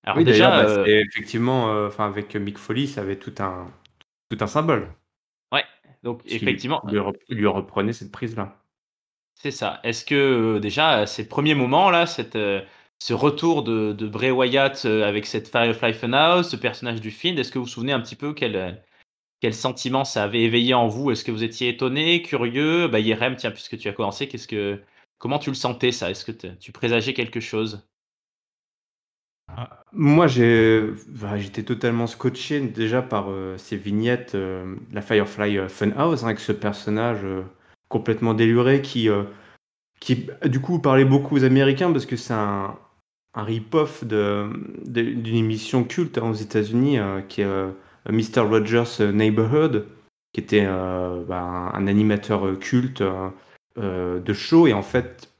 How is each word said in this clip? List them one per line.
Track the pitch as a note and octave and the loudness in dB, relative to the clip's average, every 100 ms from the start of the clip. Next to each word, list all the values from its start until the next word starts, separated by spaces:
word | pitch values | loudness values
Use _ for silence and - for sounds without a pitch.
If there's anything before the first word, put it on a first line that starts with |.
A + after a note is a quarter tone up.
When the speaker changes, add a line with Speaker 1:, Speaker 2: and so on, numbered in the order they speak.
Speaker 1:
Alors | - C#3+ | 0 4
Speaker 2:
Oui, | |
Speaker 1:
déjà, | D#3+ A2 A2 | 6 8 6
Speaker 2:
d'ailleurs, | E3 G#2+ | 6 4
bah, | G#2 | 4
Speaker 1:
euh, | |
Speaker 2:
c'est | G2+ G#2+ G#2 | 4 4 2
effectivement, | A2+ G#2 A2+ A#2+ C3 A2+ | -4 -6 -2 0 2 0
euh, | G#2+ G#2 | 0 -2
enfin, | G#2 G#2 | -2 -4
avec | G2+ G#2 | -4 -8
Mick | G#2+ G2+ G2+ | -6 -6 -8
Foley, | - A#2 C#3 | -6 -4 -4
ça | A2+ | -4
avait | G2 G2 | -6 -8
tout | - - | -10 -8
un, | G2 F#2 F2+ - _ _ _ _ _ | -6 -6 -14 -20 _ _ _ _ _
tout | G#2+ | -6
un | G#2 | -2
symbole. | D3+ D#3+ A#2+ E2+ - _ _ _ _ _ | 0 2 0 -2 -16 _ _ _ _ _
Speaker 1:
Ouais, | B2+ - _ _ C3+ | -4 -4 _ _ _
donc | A#2+ A#2+ | -10 -10
Speaker 2:
Parce | - | -8
qu'il | A2+ | -2
Speaker 1:
effectivement, | A2 D3+ B2 D3+ G#2 | 0 -2 -2 -4 -2
Speaker 2:
lui | G#2 | -2
rep-, | G2 G2+ _ | -2 -6 _
lui | A2+ G#2 | 0 0
reprenait | F#2+ G2 - G2+ | 0 -4 -2 -2
cette | A2+ G2+ | -4 -12
prise-là. | - A#2+ A2+ G2 _ _ _ _ _ _ _ _ | -10 -8 -8 -10 _ _ _ _ _ _ _ _
Speaker 1:
C'est | _ C#3+ | _ -10
ça. | C#3 G#2 - | -6 -6 -4
Est-ce | A#2 A#2 | -6 -6
que, | - | 0
euh, | C#3+ C#3 B2 A2+ G#2+ | 2 4 4 2 0
déjà, | G#2 G2 D#3 | -2 0 2
à | B2 G#2 | 2 0
ces | - G#2+ | -4 -6
premiers | - D3+ | -2 2
moments-là, | C#3+ B2+ D3 G3 E3+ E3+ | 2 2 4 4 4 2
cette, | - A#2 A2 | -4 -8 -4
euh, | G#2 G2 F#2+ - _ _ | -2 -4 -6 -20 _ _
ce | - | -4
retour | A#2 C#3+ D3 E3 D#3 | 2 2 2 0 0
de, | A2+ A2 G#2+ | 0 0 -2
de | G#2 G#2+ | -4 -6
Bray | G#2+ B2+ | -2 0
Wyatt, | B2+ B2+ C3+ C3+ C3+ | 2 2 4 2 0
euh, | A#2+ G#2+ G#2 | 0 2 2
avec | G#2 | 0
cette | G#2 A2 - | -4 -8 -2
Firefly | B2 A#2 A2+ A#2+ | 2 2 2 -2
Funhouse, | A2+ A#2+ C3+ D#3+ F3+ F3 | -2 0 2 4 4 0
ce | A2+ | -2
personnage | A#2 G#2 B2 A2+ | -4 -4 -8 -8
du | G#2+ | -10
Fiend, | G#2 F3 E3+ | -6 -4 -2
est-ce | A#2+ | -4
que | C3 | -6
vous | |
vous | A#2+ | -8
souvenez | - B2+ | -6 -2
un | C3+ | -2
petit | - G#2+ | -4 -10
peu | C#3+ | -10
quel, | D3 A#2+ G2+ | -4 -4 -4
euh, | F2+ F#2 _ _ _ _ _ _ | -6 -10 _ _ _ _ _ _
quel | A#2 | -4
sentiment | G#2+ B2+ B2 B2+ C3+ | -2 -4 -4 -2 -2
ça | C3+ A#2 | -2 -2
avait | G#2 A#2 | -2 2
éveillé | A2+ A#2+ A#2+ | 2 2 2
en | B2+ A2+ | 2 2
vous ? | A2 C#3+ | 0 -2
Est-ce | C3 | -2
que | - | -4
vous | A2 | -4
étiez | A2+ A2+ B2 | -6 -4 -4
étonné, | A#2+ C3 C#3 D#3+ F3 | -2 -4 0 0 0
curieux ? | E3+ C#3 A#2+ B2+ D#3 E3+ E3 | 0 -4 -2 0 0 0 2
Bah, | A2+ | 2
Yerem, | A2 A2 A#2+ C3 | 2 0 -2 -2
tiens, | A#2 | -8
puisque | A2 - - | -8 -14 -10
tu | G#2 | -8
as | |
commencé, | G2+ G2+ - - | -4 -4 -4 -8
qu'est-ce | A2+ - | -8 -8
que, | G#2+ G2+ G2+ _ _ _ _ | -4 -4 -6 _ _ _ _
comment | A#2 C#3+ | -4 -2
tu | C#3+ | -2
le | C3 | -4
sentais, | B2+ A#2+ B2 | -4 0 -2
ça ? | B2 F2 | 0 -6
Est-ce | G2 | -6
que | - | -10
te, | A2+ F#2 | -12 -14
tu | F2+ - | -16 -20
présageais | - A#2+ A#2 A#2 | -6 0 0 0
quelque | C3 A2+ A#2+ | -4 -4 -6
chose ? | A2 A2 A2 G#2 _ _ _ _ _ _ _ _ _ _ _ _ _ _ _ _ - | -6 -4 -4 -8 _ _ _ _ _ _ _ _ _ _ _ _ _ _ _ _ -18
Speaker 2:
Ah, | - B2 - _ | -14 -14 -16 _
moi, | - C#3+ D#3 E3 | 2 6 8 6
j'ai, | B2 A#2+ A#2 A2+ A2 G#2+ G#2 - | 6 6 8 8 6 2 -6 -14
bah, | C3+ G#2 G2+ | -12 -6 -6
j'étais | G2+ - | -6 -8
totalement | G#2+ A#2 B2 A#2 A#2 | -6 -2 -2 0 -4
scotché | - B2+ C3 - D3 | -2 -4 -4 -6 -4
déjà | B2+ G#2+ A2 B2+ | -4 -4 0 0
par, | B2 G#2+ G2 | 0 -4 -4
euh, | F#2+ F#2+ F#2 | -8 -8 -12
ces | - G#2 | -10 -8
vignettes, | G2+ G#2 A#2 B2 B2 G2 | -4 -2 0 -2 -4 -6
euh, | F#2+ F#2 F#2 F#2+ - | -4 -6 -10 -12 -10
la | G2+ | -12
Firefly, | G2+ A2 G2+ - G#2 G2 | 2 2 2 -2 0 0
euh, | F#2+ | -2
Funhouse, | - G#2+ G#2 D#3+ C#3+ | -2 -2 2 0 0
hein, | A#2 | -2
avec | G#2+ | -4
ce | - | -4
personnage, | - G#2+ G2+ - G#2+ A#2+ G#2+ | -2 -4 -4 -4 -2 -2 -2
euh, | G2 F#2+ F#2+ _ _ _ _ | -6 -8 -10 _ _ _ _
complètement | A2 G#2+ A2 A2+ | -4 -2 0 2
déluré | A2 A2+ A#2 B2 C#3 | 4 4 6 4 4
qui, | C#3 B2 A2 | 2 0 2
euh, | G2+ G2+ - - _ _ _ _ _ | 2 -2 -12 -20 _ _ _ _ _
qui, | - B2+ - - C#3+ | -2 -2 -2 -4 0
du | C3 | 0
coup, | C3 F3 | 0 0
parlait | C#3+ C3 | 4 6
beaucoup | C3+ C#3 C#3 C#3+ | 6 4 4 4
aux | |
Américains | B2+ C3 C#3 C3+ F3+ | 6 6 4 2 2
parce | D3 - | 0 -2
que | A#2 | -8
c'est | - | -4
un, | A2+ G#2 G2+ G2 - _ _ _ _ _ | -2 -2 -2 -6 -10 _ _ _ _ _
un | A2+ | -10
rip-off | G#2+ A2+ A2 D#3+ D3+ - | -4 -6 0 0 0 -4
de, | A#2 G#2+ G#2 G#2 G#2 - - - - | -2 0 2 0 -4 -8 -10 -12 -4
de, | A#2 | -2
d'une | A#2 A#2 A2+ A2+ | 0 -2 0 2
émission | A2 A2 - C3 | 2 -2 0 0
culte, | A#2+ - E3+ - | 0 -2 -2 -2
hein, | A2+ | -2
aux | |
États-Unis, | G#2+ G#2 G#2+ G#2+ A#2 C3+ C3+ | -4 -2 -2 0 2 2 2
euh, | G2+ G2 | 0 -4
qui | F#2+ - | -6 -4
est, | |
euh, | G2+ F#2+ F#2+ F#2+ - _ - | -2 -2 -4 -8 -20 _ -2
Mister | A2+ A2 B2+ | 0 2 0
Rogers' | G#2+ A2 G#2+ A#2 A#2 - G#2 | 4 2 4 0 0 0 2
Neighborhood, | G2+ A2 A2 A2+ D3 D#3 A2+ G#2 - _ _ _ | 4 2 2 2 2 2 0 -4 -18 _ _ _
qui | - | -10
était, | - G#2 G2 | 2 2 4
euh, | F#2 F#2 F#2 F2+ F2+ | 0 -4 -4 -4 -6
bah, | F2 F2+ | -6 -6
un, | F2+ F2+ F2+ | -6 -6 -6
un | G2 G2 | -2 2
animateur, | G2+ G#2+ G2+ - G#2 G2 | 4 4 2 0 0 0
euh, | F#2+ | -4
culte, | - B2+ B2+ C3 | 0 0 0 -2
euh, | G2 F#2 F#2+ F#2+ _ _ _ - | -2 -2 -8 -12 _ _ _ -8
euh, | G2+ F#2 F2+ F2+ | -6 -4 -4 -4
de | F#2+ | -4
show. | G2+ - E3 E3 | -4 4 6 6
Et | |
en | G2+ | 4
fait | G2 B2+ - - - | 0 -2 -2 -16 -20